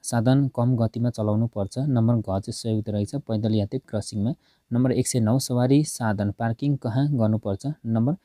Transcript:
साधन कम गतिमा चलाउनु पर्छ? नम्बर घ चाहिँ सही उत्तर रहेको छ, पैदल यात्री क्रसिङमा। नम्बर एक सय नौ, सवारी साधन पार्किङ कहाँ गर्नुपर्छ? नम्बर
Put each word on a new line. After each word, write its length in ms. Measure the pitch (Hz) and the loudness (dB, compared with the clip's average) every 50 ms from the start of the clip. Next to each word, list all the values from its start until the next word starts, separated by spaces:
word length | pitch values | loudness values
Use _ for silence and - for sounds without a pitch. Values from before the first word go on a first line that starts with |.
साधन 460 | - - 123 117 110 127 131 139 143 131 | -8 -2 -2 0 2 4 4 4 2 0
कम 280 | - - 120 123 127 | 0 0 0 2 2
गतिमा 340 | 113 117 110 - 123 120 120 | 2 0 0 0 -2 -2 -2
चलाउनु 360 | - - 107 107 104 107 117 | -2 -2 -2 0 2 0 0
पर्छ? 320 | 113 _ 107 98 98 - 127 | -2 _ -4 -6 -4 -4 -4
नम्बर 360 | 139 151 131 113 113 117 120 | -2 0 2 2 4 4 2
घ 60 | 117 | 0
चाहिँ 320 | 104 - 95 98 - - | 0 -2 -4 -4 -4 -6
सही 260 | 113 - - 117 110 107 | -10 -6 -4 -2 -2 -2
उत्तर 140 | 107 - | -2 -2
रहेको 260 | 104 104 104 - - 139 | -2 -2 -2 -2 -4 -10
छ, 40 | |
पैदल 320 | - - 113 107 113 110 110 | -6 -4 -4 -2 0 2 2
यात्री 240 | 107 101 101 - - | 2 0 -2 -4 -8
क्रसिङमा। 560 | _ - - 107 - - - 104 101 117 160 _ _ _ _ _ _ _ | _ -6 -6 -6 -6 -4 -4 -2 -2 -2 -4 _ _ _ _ _ _ _
नम्बर 200 | 117 120 127 127 | 0 2 2 2
एक 140 | 120 120 127 | 2 2 0
सय 140 | - - 127 | 0 0 0
नौ, 180 | 113 107 120 135 | 2 2 2 0
सवारी 460 | - - 127 123 123 127 139 143 151 | 0 0 0 0 2 4 4 4 2
साधन 460 | - - - 123 110 104 101 101 101 | 0 -4 -4 -2 -2 0 0 -2 -2
पार्किङ 460 | 101 - 117 117 117 - 143 143 143 | -2 -2 -2 -4 -2 -2 -2 -2 -2
कहाँ 400 | 131 - 120 104 131 143 147 147 | -2 -2 -2 0 0 0 0 2
गर्नुपर्छ? 500 | 120 110 107 110 107 - 104 98 - - 139 147 _ - | 2 2 2 2 0 0 -4 -4 -4 -4 -8 -8 _ -4
नम्बर 260 | 113 113 113 113 131 170 - | -2 0 2 2 0 0 -4